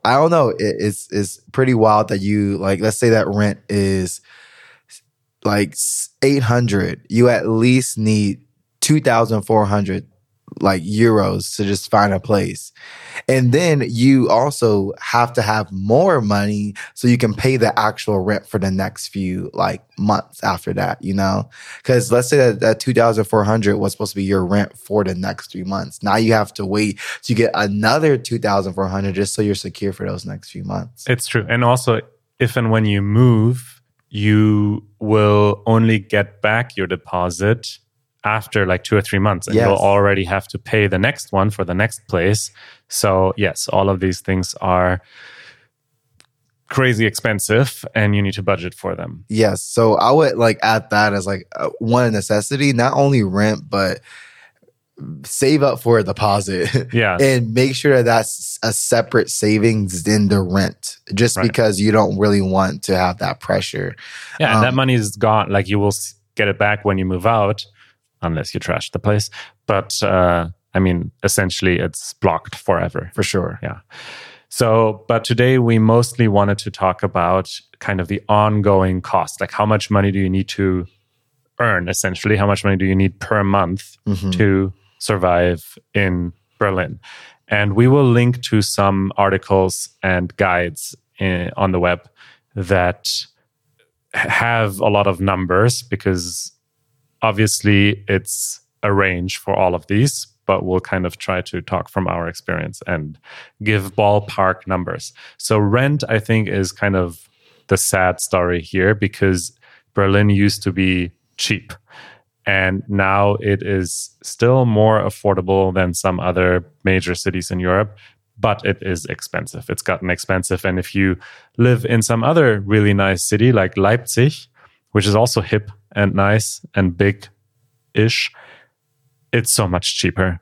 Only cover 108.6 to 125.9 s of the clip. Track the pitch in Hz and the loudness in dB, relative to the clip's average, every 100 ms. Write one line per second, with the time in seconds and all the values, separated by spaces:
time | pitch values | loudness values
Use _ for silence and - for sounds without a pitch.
108.6 | 80 95 95 104 101 - 98 92 - _ | -2 0 2 2 -2 0 0 0 -4 _
109.6 | _ _ _ - 98 101 104 101 101 - | _ _ _ 0 2 4 4 4 2 0
110.6 | 101 90 95 92 87 _ _ - - 98 | -4 0 0 0 -4 _ _ -10 -6 -6
111.6 | - - _ - - - _ _ - 95 | -6 -20 _ -20 -20 -20 _ _ -2 0
112.6 | 92 95 - 101 95 98 101 104 107 98 | 0 -2 -4 0 2 2 2 0 0 -2
113.6 | 95 98 90 - - _ - - 117 131 | -2 -4 -4 -8 -12 _ -18 0 2 4
114.6 | 120 107 110 110 98 - 104 95 90 98 | 4 4 4 4 0 -2 -2 0 0 0
115.6 | 95 92 90 85 95 90 87 90 92 90 | 2 0 -2 -2 -2 -2 -2 0 2 0
116.6 | - _ 98 92 87 87 98 90 85 90 | -4 _ 0 0 0 -4 -4 -4 -6 -4
117.6 | 92 92 104 - - _ _ - 113 101 | 0 0 -2 -8 -20 _ _ -4 -2 0
118.6 | 101 98 98 87 - 90 - 85 82 85 | -2 -4 -6 -8 -8 -12 -8 -8 -8 -14
119.6 | - - - 90 92 87 - 92 - 92 | -10 -8 -4 -4 -4 -6 -2 -4 -2 -4
120.6 | 98 92 90 98 95 92 - - _ - | -2 -4 -4 0 0 0 -8 -20 _ 0
121.6 | 120 123 123 117 110 113 123 165 135 104 | 2 2 0 0 0 0 2 4 4 2
122.6 | 98 107 104 101 98 90 - 104 120 117 | 2 2 4 4 2 0 -2 2 4 4
123.6 | 92 - 98 120 123 - 135 - - _ | 0 2 2 2 0 0 0 0 -18 _
124.6 | _ _ _ 104 98 104 123 - 98 107 | _ _ _ 0 2 2 2 0 -2 -4
125.6 | - - _ | -4 -20 _